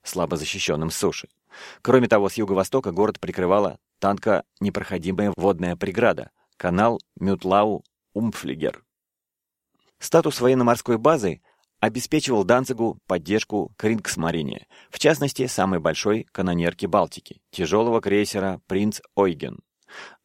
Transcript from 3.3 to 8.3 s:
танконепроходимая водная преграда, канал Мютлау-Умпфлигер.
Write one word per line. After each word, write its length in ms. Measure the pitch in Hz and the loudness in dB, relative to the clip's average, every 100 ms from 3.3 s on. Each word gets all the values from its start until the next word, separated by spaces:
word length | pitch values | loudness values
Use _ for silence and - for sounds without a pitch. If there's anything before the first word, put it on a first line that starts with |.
| 92 90 98 98 - _ _ | -2 2 2 2 -4 _ _
танконепроходимая 1300 | 98 101 - 98 - - 101 95 87 90 85 92 104 | -2 0 2 0 -2 -6 -4 -4 -6 -6 -4 -2 -2
водная 420 | 90 92 87 87 87 | 2 2 2 -2 -4
преграда, 520 | 98 92 113 85 - _ _ - | -4 2 2 2 -6 _ _ -8
канал 420 | 90 87 113 113 - - | -2 2 2 0 -6 -6
Мютлау-Умпфлигер. 1600 | 95 92 92 98 107 95 - _ _ 101 113 | -2 -2 2 2 2 -2 -8 _ _ -4 -4